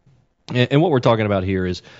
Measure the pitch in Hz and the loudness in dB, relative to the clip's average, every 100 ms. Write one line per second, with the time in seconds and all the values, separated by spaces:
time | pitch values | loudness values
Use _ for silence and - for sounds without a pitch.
0 | _ _ _ _ - 123 123 143 175 135 | _ _ _ _ -6 -2 2 2 2 2
1 | 123 113 107 101 92 95 92 90 - - | 2 0 0 -2 -2 -4 -4 -6 -12 -20